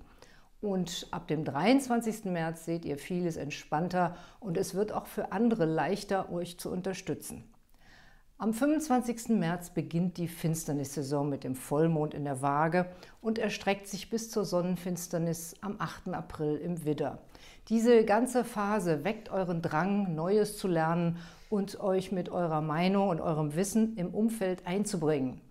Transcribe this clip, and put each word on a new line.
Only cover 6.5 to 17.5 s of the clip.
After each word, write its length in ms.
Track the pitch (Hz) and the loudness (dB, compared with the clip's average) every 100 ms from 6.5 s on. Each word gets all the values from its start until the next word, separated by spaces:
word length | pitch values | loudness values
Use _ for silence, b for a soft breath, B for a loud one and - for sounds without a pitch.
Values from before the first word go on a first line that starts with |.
| - | -8
zu 140 | - | -6
unterstützen. 720 | 180 190 185 - 143 - 117 - - _ b b b b b b - | -4 -4 -6 -6 -6 -8 -14 -16 -20 _ b b b b b b -4
Am 160 | 208 | -2
fünfundzwanzigsten 840 | 220 285 302 302 254 240 226 - 214 | 2 2 2 4 2 2 -4 0 2
März 300 | 165 175 - | 2 0 -4
beginnt 480 | - 143 170 180 175 | -4 -2 0 0 -2
die 100 | 170 | -6
Finsternissaison 1000 | - 160 160 - 143 135 160 135 143 147 | -2 -2 -2 -2 -4 -4 -4 -2 0 0
mit 140 | 135 | -2
dem 140 | 131 127 | -4 -8
Vollmond 580 | - 147 165 160 151 | 0 4 4 4 0
in 100 | 147 | -2
der 180 | 143 127 | -4 -2
Waage 440 | 139 143 160 180 180 B B B | 0 2 4 2 0 B B B
und 200 | 220 220 | -2 0
erstreckt 480 | 214 - 196 202 - | -2 0 0 -2 -4
sich 200 | 196 - | -10 -4
bis 220 | 226 226 | -6 -2
zur 140 | 220 | -2
Sonnenfinsternis 1120 | 196 175 180 180 185 175 - 170 165 165 - - | 0 2 2 -2 -2 -6 -4 -2 0 -2 -8 -10
am 140 | 196 202 | -10 -6
achten 340 | 160 - 185 | -6 -6 -8
April 420 | 160 165 - 151 151 | -8 -8 -4 -2 -2
im 260 | 170 170 | -2 -2
Widder. 340 | 151 147 139 - - B B | -2 0 -2 -4 -14 B B